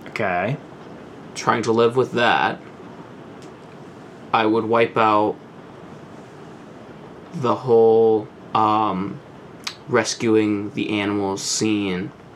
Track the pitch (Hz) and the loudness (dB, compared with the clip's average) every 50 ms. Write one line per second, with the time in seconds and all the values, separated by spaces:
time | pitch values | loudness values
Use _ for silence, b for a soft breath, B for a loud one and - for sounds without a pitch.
0 | - - - - 107 95 90 87 95 113 147 - - - - - - - - - | -18 -12 -6 -2 0 0 2 0 0 0 -2 -4 -8 -16 -18 -18 -18 -18 -18 -18
1 | - - - - - - - - - 123 117 117 110 117 110 113 117 113 120 131 | -18 -18 -18 -18 -18 -14 -12 -2 0 0 2 2 2 2 4 4 4 4 4 2
2 | 117 - - 117 117 113 85 69 76 110 - - - - - - - - - - | 0 0 0 2 2 4 4 4 2 0 -2 -4 -12 -18 -18 -18 -18 -18 -16 -18
3 | - - - - - - - - - - - - - - - - - - - - | -18 -18 -18 -18 -18 -18 -18 -16 -18 -18 -18 -18 -20 -20 -20 -18 -18 -18 -18 -18
4 | - - - - - - - 117 110 110 110 113 110 107 117 117 120 113 - 120 | -18 -18 -18 -18 -10 -2 0 2 2 4 2 2 2 2 4 4 4 4 4 2
5 | 110 107 107 107 107 104 - - - - - - - - - - - - - - | 4 4 4 4 2 0 -2 -6 -12 -20 -20 -20 -20 -20 -20 -20 -18 -18 -18 -18
6 | - - - - - - - - - - - - - - - - - - - - | -18 -18 -18 -20 -20 -20 -18 -18 -18 -18 -18 -18 -18 -18 -18 -18 -18 -18 -18 -18
7 | - - - - - - - 160 127 117 110 - 135 127 117 113 113 113 113 113 | -18 -18 -18 -18 -18 -14 -10 -4 0 0 0 0 2 4 6 8 8 8 8 6
8 | 113 113 110 107 107 - - - - - - 110 110 107 107 110 110 104 92 92 | 6 6 4 2 0 -4 -16 -20 -16 -2 2 2 4 4 4 4 2 2 0 -2
9 | 98 - 131 - - - - - - - - - - - - - - - 123 113 | -4 -4 -6 -10 -14 -18 -20 -20 -20 -20 -20 -14 -12 -12 -12 -12 -8 0 2 2
10 | 107 - - - 120 113 107 110 107 104 104 101 104 98 - - - - 107 104 | 2 2 -4 -2 2 4 4 4 4 2 0 -2 -4 -6 -6 -4 -4 -2 -2 -2
11 | 101 101 104 101 98 95 98 98 - - - - 110 110 107 104 101 95 90 90 | -2 0 -2 -2 -2 -2 -4 -4 -4 -4 -2 0 0 0 0 0 0 -2 -2 -4
12 | 101 131 - - - - - | -6 -8 -10 -16 -20 -20 -20